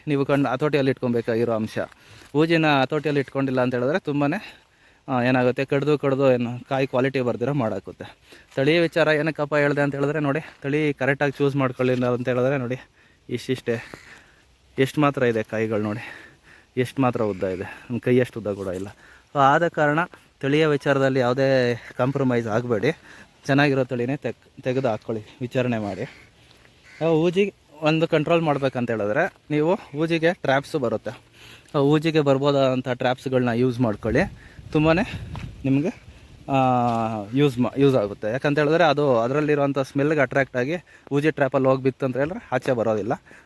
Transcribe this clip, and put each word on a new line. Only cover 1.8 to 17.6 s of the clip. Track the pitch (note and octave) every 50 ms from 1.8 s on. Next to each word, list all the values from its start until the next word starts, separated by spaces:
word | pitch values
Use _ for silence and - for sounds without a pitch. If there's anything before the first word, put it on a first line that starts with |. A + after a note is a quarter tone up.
| F2 - - _ - - - - - - -
ಊಜಿನ | C#3+ D#3+ E3 E3+ D#3+ D#3+ D3+ C#3+ C3+
ಹತೋಟಿಯಲ್ಲಿ | C3 - D#3 D3+ C#3+ D#3 C#3+ C#3+
ಇಟ್ಕೊಂಡಿಲ್ಲ | B2+ - - C#3 C#3 C3+ B2+ B2+
ಅಂತ | B2 B2+ B2
ಹೇಳಿದ್ರೆ | B2 B2 C3+ D#3+ G3
ತುಂಬಾ, | - D3+ C#3+ C#3+ C#3+ C#3+ E3+ A3 - - - - _ _ _ _ _ _ _ _ _ -
ಆ, | C3+ B2
ಏನಾಗುತ್ತೆ, | A#2+ B2+ C3 B2+ B2+ B2 B2 - C3+
ಕಡ್ದು | - D3 C#3 C#3 D3 D3+ C#3
ಕಡ್ದು | - C#3 C3+ C3 C#3 C3
ಏನು | B2 A#2+ B2 A#2 B2 B2 B2 -
ಕಾಯಿ | C#3 C3 C#3
ಕ್ವಾಲಿಟಿ | - - B2 C3 C3+ C3 C#3
ಬರ್ದಿರೋ | B2 A#2+ G#2+ G#2 A#2+ C3
ಮಾಡಾಕುತ್ತೆ. | D3 C#3+ A#2 A2 G2+ G2+ - F#2 F2+ - F#2+ - - _ _ _ - - - _ -
ತಳಿ | C#3 C3+ D3 D#3+ F3
ವಿಚಾರ | E3+ D#3+ - E3+ D3+ D3+
ಏನಕ್ಕಪ್ಪ | D#3 D3 D3+ D#3+ C#3+ - D3 C#3+ D3+
ಹೇಳ್ದೆ | D3 C#3+ C#3+ C#3+ C#3+
ಅಂತ | C#3+ C#3+ C#3
ಹೇಳಿದ್ರೆ, | C#3 C#3+ C#3+ D3+ D#3
ನೋಡಿ, | D3+ C#3 C#3 D#3+ - - - -
ತಳಿ | - C#3 C#3+ D3+ D#3 D3 C#3
ಕರೆಕ್ಟಾಗಿ | - C3 C3 C#3+ - D3 C#3+
ಚೂಸ್ | - - C#3+ C#3 C3+
ಮಾಡ್ಕೊಳ್ಳಿಲ್ಲ | C#3+ C3+ B2+ B2+ - B2+ B2+ B2+ B2 B2+
ಅಂತ | B2 B2 A#2+ B2 C3
ಹೇಳಿದ್ರೆ | B2 B2 B2 C3 C#3+ C#3
ನೋಡಿ, | B2 A#2 B2+ B2+ - _ _ _ _ _ _ _ _ -
ಇಷ್ಟಿಷ್ಟೇ, | B2+ A#2+ - - C3 B2 - A#2+ A2+ A#2 - - - - - - - - - _ _ _ _ _ _ _ _ _ _ -
ಎಷ್ಟು | C3+ C3 - D#3
ಮಾತ್ರ | D3 C#3+ C3+ C#3
ಇದೆ | C3 A#2+ A2+ A2
ಕಾಯಿಗಳು | G#2+ - - A2 A2 A2 A2 G#2+
ನೋಡಿ, | G#2+ G#2+ G#2+ A2 - - - - - - - _ _ - - - _ _ _
ಎಷ್ಟು | B2 B2+ - - C#3
ಮಾತ್ರ | C3+ B2 A#2 -
ಉದ್ದ | A2 G#2 G2 F2+
ಇದೆ, | G2 F#2 F#2 F2+